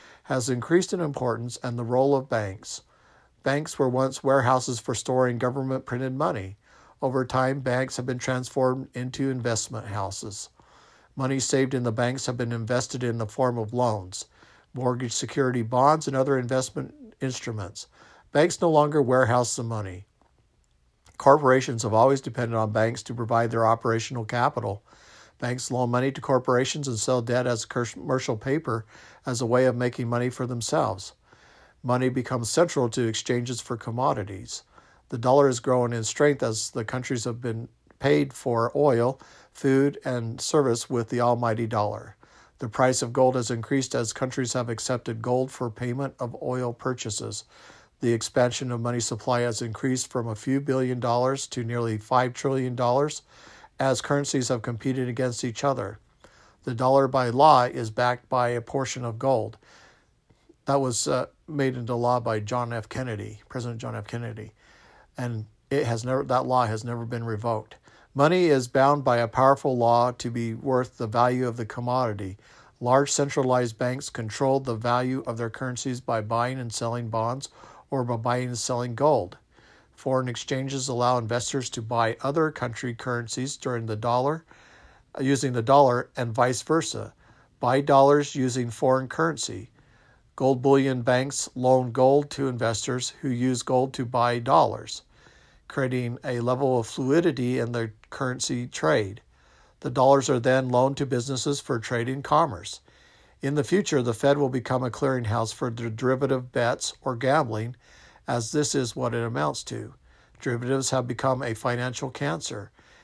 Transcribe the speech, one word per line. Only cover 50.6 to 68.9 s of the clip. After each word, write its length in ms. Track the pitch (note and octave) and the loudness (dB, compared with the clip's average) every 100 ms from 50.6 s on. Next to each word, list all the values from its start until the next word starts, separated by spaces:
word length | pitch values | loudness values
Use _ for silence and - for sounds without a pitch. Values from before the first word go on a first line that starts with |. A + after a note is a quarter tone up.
billion 400 | C#3 C3 B2+ B2 | 0 0 0 -2
dollars 460 | A#2+ A#2+ B2+ C#3 - | 0 2 2 0 -6
to 160 | - | -6
nearly 320 | A2+ A#2+ A#2 A2 | -4 -2 -2 -4
five 380 | - B2+ B2+ | 0 2 2
trillion 400 | B2 C#3 C3+ B2+ | -2 -2 0 -2
dollars 480 | B2 B2 B2+ D3 - _ - - - - - | 0 2 2 0 -4 _ -20 -20 -20 -14 -2
as 220 | C3+ B2+ | 0 0
currencies 460 | - C#3+ C#3+ C#3+ A#2+ | 0 0 0 -2 0
have 120 | B2 | -2
competed 480 | A2+ A#2 C3+ C3 B2+ | -4 -4 -2 -2 -2
against 360 | A#2 B2+ A#2 | -2 -2 -2
each 200 | B2+ A2 | -6 -2
other. 340 | C#3+ B2+ G2+ - _ _ - _ _ _ | -2 -2 -6 -10 _ _ -20 _ _ _
The 100 | - | -8
dollar 340 | A#2+ C3 C3+ C3+ | 0 4 6 4
by 220 | C3+ B2 | 2 2
law 320 | A#2+ D#3 C#3 | 8 8 10
is 260 | B2 B2 A2+ | 6 -2 -6
backed 380 | G#2+ B2 B2 - | 0 0 0 -2
by 220 | B2+ A#2+ | 0 2
a 100 | A#2+ | 0
portion 440 | A#2 C#3 C3 C3 | -4 -4 -4 -6
of 140 | A#2+ A2 | -6 -2
gold. 380 | C3+ B2 G#2+ - _ - - _ _ _ _ _ _ _ - | 0 0 0 -10 _ -20 -20 _ _ _ _ _ _ _ 0
That 140 | C#3 | 2
was, 280 | C3 A#2 - | 2 -2 0
uh, 180 | C3 - _ - | 0 -2 _ -8
made 280 | D3 C3+ B2+ | -2 0 -2
into 180 | A#2 | -4
law 260 | A#2+ A#2+ B2 | 0 2 2
by 200 | A#2 A2 | 0 -4
John 320 | G#2 B2 A#2+ | -2 -4 -4
F. 160 | A#2 G#2 | -6 -8
Kennedy, 520 | A#2 B2+ G#2+ G#2+ G#2 - | -8 -6 -8 -10 -14 -12
President 320 | C3 A#2+ A2+ | -8 -8 -8
John 140 | A#2+ | -8
F. 120 | A2+ G#2+ | -10 -8
Kennedy. 460 | A#2 A#2 A2+ G#2+ _ _ - - - _ - | -10 -10 -12 -16 _ _ -20 -20 -20 _ -8
And 300 | B2 A2+ G#2+ _ - | -6 -6 -8 _ -4
it 160 | C#3 B2+ | -2 0
has 180 | A#2 | -2
never, 200 | B2 C3 | -2 -2
that 200 | C#3 B2+ | 0 0
law 220 | B2+ B2+ A#2+ | 2 2 2
has 180 | A2 | -2
never 220 | A#2+ A#2+ A#2 | -6 -8 -8
been 180 | A#2 | -8
revoked. 520 | A#2 G#2 A#2 A2 - - _ - _ | -6 -4 -2 -4 -6 -20 _ -20 _
Money 320 | C3+ D3 F3+ F3 | 2 4 6 4
is 200 | C3+ B2 | 4 2
bound 380 | C#3 C3+ | 4 4